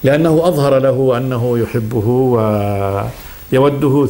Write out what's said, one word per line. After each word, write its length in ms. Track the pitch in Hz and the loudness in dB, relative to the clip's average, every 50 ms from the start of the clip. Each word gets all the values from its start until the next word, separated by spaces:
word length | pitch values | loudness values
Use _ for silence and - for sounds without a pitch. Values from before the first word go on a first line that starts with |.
| - | 2
لأنه 440 | 135 139 151 160 170 156 156 165 | 2 2 2 2 2 2 2 2
أظهر 320 | 180 170 147 139 139 135 135 | 2 0 2 2 2 2 2
له 380 | 131 135 131 127 135 131 123 | 2 2 0 2 0 0 0
أنه 420 | 120 131 131 127 117 117 123 120 117 | 0 -2 -4 -4 -2 -2 0 0 -2
يحبه 480 | 113 110 - 120 110 110 127 117 101 113 123 127 135 127 123 113 110 107 104 104 101 101 101 98 98 98 98 101 107 120 127 - - - - - - - | -2 -2 -4 -6 -4 -2 -4 -2 0 0 0 0 2 2 2 2 2 0 0 0 -2 -2 -2 -2 -2 -2 -4 -4 -6 -6 -10 -12 -18 -18 -20 -20 -8 -2
ويوده 560 | 131 131 135 143 139 135 151 143 131 143 139 | 0 2 2 2 0 0 0 0 2 2 0